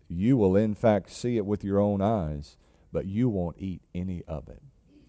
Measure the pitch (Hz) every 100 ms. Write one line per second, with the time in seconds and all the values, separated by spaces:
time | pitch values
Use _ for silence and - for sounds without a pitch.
0 | - 87 107 135 98 95 110 101 113 104
1 | - - 120 117 98 104 101 98 104 101
2 | 98 113 80 73 71 - _ _ _ 82
3 | 92 101 123 98 85 - 95 87 - 87
4 | 92 87 - 78 67 - 139 _ _ -